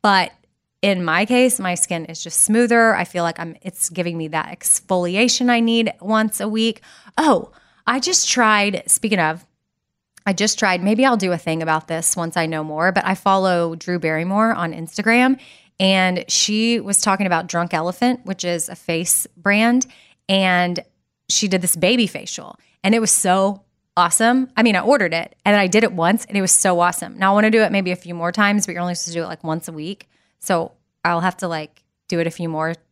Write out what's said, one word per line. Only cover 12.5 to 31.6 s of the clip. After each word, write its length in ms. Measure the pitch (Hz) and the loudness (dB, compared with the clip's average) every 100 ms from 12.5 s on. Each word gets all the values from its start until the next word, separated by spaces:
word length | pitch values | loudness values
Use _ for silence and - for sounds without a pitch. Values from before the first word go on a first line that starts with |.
| 160 | -4
more, 260 | 156 151 175 | -6 -2 0
but 140 | 180 | 0
I 100 | 180 | -2
follow 600 | 185 - 190 190 175 170 165 | -2 2 2 2 0 -2 -6
Drew 240 | - 175 | -6 -4
Barrymore 520 | 160 156 170 202 226 | -2 -2 -2 0 0
on 200 | 226 170 | 0 -4
Instagram, 640 | 160 165 - 208 233 254 269 - - _ _ | -6 -10 -6 0 4 4 0 -4 -20 _ _
and 460 | 190 190 185 180 - | 2 2 2 0 -2
she 520 | - - 214 226 233 | -2 0 0 0 -2
was 200 | 196 202 | 0 -2
talking 260 | - 190 196 | 0 0 0
about 200 | 170 165 | -2 -2
Drunk 280 | 175 175 | -4 -2
Elephant, 520 | 165 170 180 247 247 - | -4 -4 -2 -2 -2 -6
which 180 | 185 | -8
is 240 | 180 175 170 | -4 -4 -6
a 60 | |
face 540 | - - 165 170 - - _ | -10 -6 -4 -2 -2 -4 _
brand, 500 | 196 202 226 247 254 - _ _ - | 0 2 4 2 0 -8 _ _ -2
and 520 | 196 185 180 180 175 - _ _ _ _ | 0 2 2 0 -4 -10 _ _ _ _
she 180 | - 208 | -2 0
did 160 | 190 | -2
this 140 | 175 165 | -2 0
baby 320 | 175 247 214 | 2 2 0
facial, 500 | - - - - - _ _ | -4 -12 -14 -14 -20 _ _
and 100 | 196 | 0
it 60 | 226 | 0
was 140 | 220 | 2
so 500 | - 190 185 196 196 _ _ _ - | 0 2 2 2 -2 _ _ _ 0
awesome. 540 | 175 - 226 254 254 - | 2 4 2 2 0 2
I 80 | |
mean, 100 | 240 | 2
I 60 | 185 | 2
ordered 340 | 185 277 180 | 2 2 2
it, 220 | 165 - _ | -2 -6 _
and 100 | - | 2
I 140 | 208 190 | 4 4
did 160 | 208 | 4
it 80 | 220 | 2
once, 320 | 180 165 220 | 2 2 2
and 120 | - 202 | 0 -2
it 40 | |
was 100 | 185 | 0
so 300 | - 196 175 | 2 2 2
awesome. 360 | 175 175 - - | 2 0 -10 -2
Now, 140 | 190 | 2
I 40 | |
wanna 180 | 202 214 | 4 4
do 100 | 220 | 4
it 80 | 208 | 2
maybe 220 | 202 185 | 0 -2
a 40 | 180 | -6
few 180 | 175 175 | -8 -6
more 160 | 170 | -6
times, 340 | 180 202 208 190 | 0 2 2 -2
but 60 | |
you're 100 | 175 | -6
only 140 | 175 175 | -6 -6
supposed 180 | - | -6
to 60 | 170 | -6
do 20 | |
it, 60 | 165 | -8
like, 160 | 160 | -8
once 240 | 160 160 - | -6 -6 -8
a 40 | |
week, 360 | 160 156 202 - _ _ _ | -12 -12 -12 -18 _ _ _
so 320 | - 180 165 _ _ _ | -2 -2 -2 _ _ _
I'll 160 | - 170 | -2 0
have 160 | 180 180 | -2 -4
to, 100 | 180 | -8
like, 380 | 165 | -8